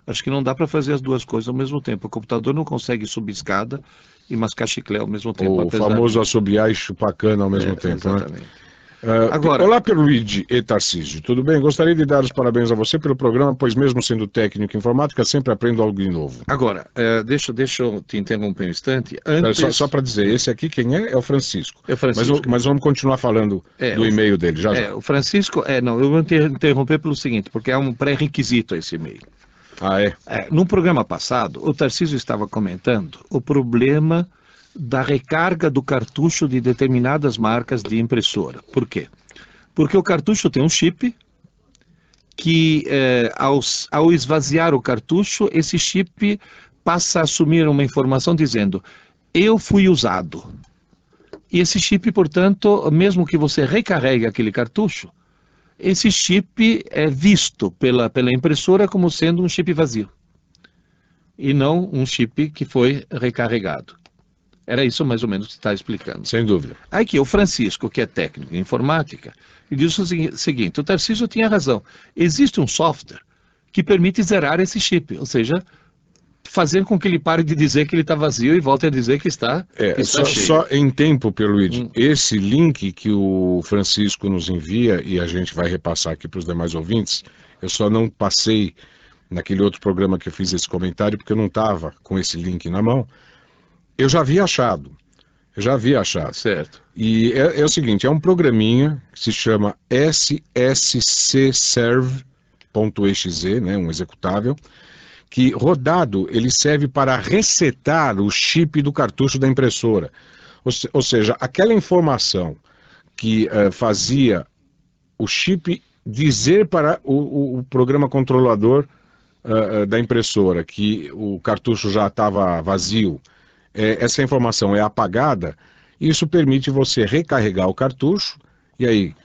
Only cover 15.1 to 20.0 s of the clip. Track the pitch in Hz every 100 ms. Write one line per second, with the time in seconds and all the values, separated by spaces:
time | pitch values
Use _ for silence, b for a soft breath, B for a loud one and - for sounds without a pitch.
15.1 | - 117 143 131 107 120 117 107 98 98
16.1 | 85 73 64 - 135 123 92 - - 113
17.1 | 113 107 139 - 113 131 - 123 104 -
18.1 | 104 95 110 104 90 92 82 - 131 -
19.1 | - - 156 113 104 - - 147 143